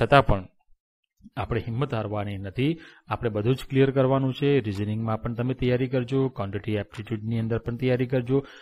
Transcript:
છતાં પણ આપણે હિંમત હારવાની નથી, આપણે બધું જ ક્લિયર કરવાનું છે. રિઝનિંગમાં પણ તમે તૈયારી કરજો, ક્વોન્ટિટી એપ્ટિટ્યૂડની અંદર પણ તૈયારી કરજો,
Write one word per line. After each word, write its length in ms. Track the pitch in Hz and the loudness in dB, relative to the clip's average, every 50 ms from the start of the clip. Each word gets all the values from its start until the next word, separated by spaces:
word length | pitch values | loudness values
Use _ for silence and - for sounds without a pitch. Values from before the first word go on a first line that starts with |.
છતાં 240 | - - 143 139 135 | 4 6 6 6 6
પણ 220 | - 107 98 92 - _ _ _ _ - _ _ _ _ _ _ _ _ _ - - - | 6 2 0 0 -6 _ _ _ _ -20 _ _ _ _ _ _ _ _ _ -20 -12 -8
આપણે 220 | - 101 - 120 113 | -6 -4 -2 -2 -4
હિંમત 340 | - 113 113 120 143 139 - | -4 -4 -4 -4 -4 -2 -2
હારવાની 440 | 110 104 104 104 104 101 104 101 | -4 -4 -2 -4 -4 -4 -4 -6
નથી, 420 | 98 98 95 - - 127 147 160 165 - - - - _ | -6 -8 -6 -4 -2 0 0 -2 -4 -8 -20 -20 -14 _
આપણે 220 | - 113 - - 117 | -6 -4 -2 -2 -2
બધું 260 | 104 107 104 120 135 | -2 0 2 2 0
જ 40 | 127 - - | 0 -2 0
ક્લિયર 220 | 135 131 135 135 | 4 4 4 4
કરવાનું 420 | 131 139 131 131 135 135 135 131 123 | 4 4 4 4 4 2 2 0 -2
છે. 260 | - 143 143 143 135 | 0 2 2 2 2
રિઝનિંગમાં 640 | 107 107 98 95 104 104 107 110 113 110 110 110 | 2 0 -2 -2 -2 -2 -2 -2 -2 -2 -2 -2
પણ 120 | - 117 120 | -4 -4 -4
તમે 200 | 113 120 127 127 | -2 -2 -2 -2
તૈયારી 340 | - 131 123 123 123 131 | 0 0 2 2 2 0
કરજો, 400 | 123 131 131 123 120 135 135 135 | 0 0 -2 -2 0 0 0 0
ક્વોન્ટિટી 480 | 131 - - 101 98 98 101 - - 107 | 0 -2 -4 -6 -6 -6 -6 -4 -2 -2
એપ્ટિટ્યૂડની 640 | 104 101 - - - 104 - 113 107 107 110 117 117 | -2 -4 -6 -10 -12 -8 -6 -6 -6 -4 -2 -2 -2
અંદર 180 | 113 110 117 | -2 -2 -2
પણ 180 | 113 - - 117 | -2 -2 -4 -4
તૈયારી 300 | 117 127 127 127 123 131 | -2 0 2 2 2 0
કરજો, 340 | 120 135 127 120 120 131 139 135 - - - | 0 0 0 0 2 0 0 0 -2 -10 -20